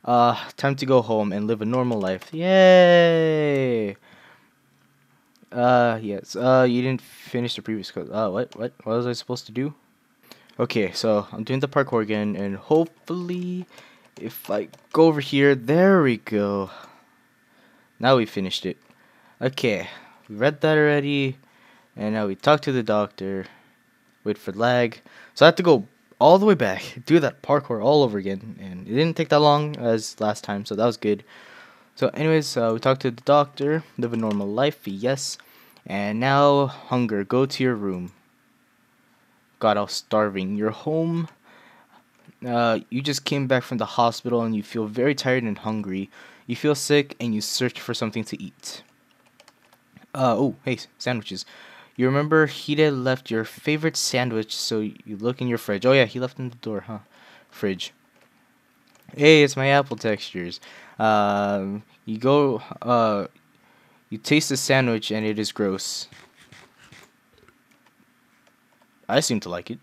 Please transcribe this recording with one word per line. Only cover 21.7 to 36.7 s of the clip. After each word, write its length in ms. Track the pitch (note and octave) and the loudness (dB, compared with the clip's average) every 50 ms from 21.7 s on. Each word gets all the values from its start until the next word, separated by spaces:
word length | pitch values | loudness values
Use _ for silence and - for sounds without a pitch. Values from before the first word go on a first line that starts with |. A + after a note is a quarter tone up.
| _ _ _ _ _ | _ _ _ _ _
and 200 | - G#2 G#2+ A2 | -8 -6 -4 -2
now 120 | A2 G#2+ | -2 -4
we 100 | G2+ F#2+ | -4 -6
talk 260 | - - - D3+ C#3+ | -2 2 2 2 2
to 100 | - D3 | 0 -2
the 100 | C3 B2+ | -2 -2
doctor. 640 | A2 A2 G#2+ G#2 G#2 G2 _ - F#2+ G2 G2 F#2+ F#2 - - - _ _ _ _ _ _ _ _ _ _ _ _ _ | -2 0 0 0 0 -2 _ -10 -8 -6 -6 -8 -8 -12 -18 -20 _ _ _ _ _ _ _ _ _ _ _ _ _
Wait 140 | G#2+ G#2 - | -6 -6 -6
for 140 | - - | -8 -10
lag. 500 | F#2 G2+ A#2 B2 B2 B2 A#2+ A2+ A#2 - _ - - - - - _ | -4 -2 0 2 2 2 0 0 -4 -12 _ -20 -20 -20 -20 -18 _
So 100 | - C3+ | 8 8
I 40 | E3 | 8
have 80 | E3 | 8
to 60 | - | 6
go 240 | F3+ F3 D3 A#2 G2 - _ _ _ _ _ _ | 4 4 4 4 2 -6 _ _ _ _ _ _
all 200 | B2 D3+ F3 F#3+ | 6 8 8 8
the 60 | G3+ | 6
way 80 | G#3+ | 4
back, 460 | F#3+ C3+ B2 G2 F#2 - - - - B2 - | 4 4 2 -2 -2 -4 -8 -12 -16 -16 0
do 120 | - D#3 E3+ | 2 4 4
that 220 | C#3+ A#2+ - _ | 4 2 -6 _
parkour 420 | - - C#3+ D3 C#3 - B2 G#2+ | -2 -2 -2 -2 0 -4 -6 -2
all 200 | G#2 C3 D3+ D3+ | 2 4 4 4
over 160 | C#3 A#2 G#2 G2+ | 4 2 0 -4
again, 400 | F#2+ G2 G2 F#2+ A2+ A2 - - | -4 -6 -8 -8 -10 -16 -16 -16
and 260 | G2 F#2+ F2+ F2+ F#2 | -16 -16 -14 -14 -10
it 60 | E2+ | -4
didn't 240 | A2 C3+ D#3+ E3 D#3+ | 0 0 0 0 0
take 140 | - D#3+ - | -2 0 2
that 100 | D#3 D3 | 2 4
long 340 | D3+ D3 D3 D3 D3+ D3+ D3 - | 6 6 4 4 0 -4 -8 -4
as 420 | A#2+ A#2 A2+ A2 G#2+ - - - | 0 0 0 0 -2 -8 -8 -4
last 240 | G#2+ G#2+ G#2 - - | -2 -2 -2 -4 -8
time, 220 | - G#2 G2+ G#2+ | -8 -8 -8 -6
so 80 | - G#2+ | -6 -2
that 100 | G2+ A2+ | 0 0
was 140 | A#2+ A2 - | 0 0 0
good. 260 | - G#2+ G#2 G2 - _ - - - - - - - - _ _ _ _ _ | 0 -2 -2 -2 -4 _ -20 -20 -20 -20 -20 -20 -20 -20 _ _ _ _ _
So 140 | - C3 - | -4 -4 -4
anyways, 500 | - - D3+ D#3+ D#3+ D#3 C#3+ C#3 - B2+ | -2 -2 0 2 2 2 0 -2 -2 -2
uh, 140 | A#2 A2+ A2 | 0 0 0
we 40 | A#2 | 0
talked 220 | - C3 C3 C3+ | 2 0 0 2
to 80 | - B2+ | -2 -6
the 120 | A#2 A2+ | -6 -4
doctor, 640 | _ - C#3+ D3 D3 C#3 C#3 - C#3 D3 D#3 D#3+ D#3 - _ | _ 4 4 4 4 2 -4 -6 -2 -2 -2 -2 -4 -8 _
live 160 | - B2 A#2 | -6 -6 -4
a 60 | A#2+ A2+ | -2 -2
normal 280 | A2+ A2 G#2 G2+ G2+ | -2 -2 -2 -4 -4
life, 400 | G2+ G#2 A#2 C#3 D3+ D3 _ - | -4 -2 -2 -2 -2 -2 _ -12
yes, 520 | G#2 G2 G2 A2+ B2 C3+ C3+ - - - - _ _ _ _ _ _ _ _ _ | -12 -10 -4 -2 -2 -2 -2 -4 -10 -10 -12 _ _ _ _ _ _ _ _ _
and 340 | - F#2 G2+ G2+ G#2 G#2+ A2+ | -8 -6 -4 -4 -4 -4 -2
now 460 | B2+ C3+ C#3 C#3+ C#3+ C#3+ C#3+ C#3+ C#3+ | 0 2 2 4 4 4 4 4 0
hunger, 580 | C3+ | -2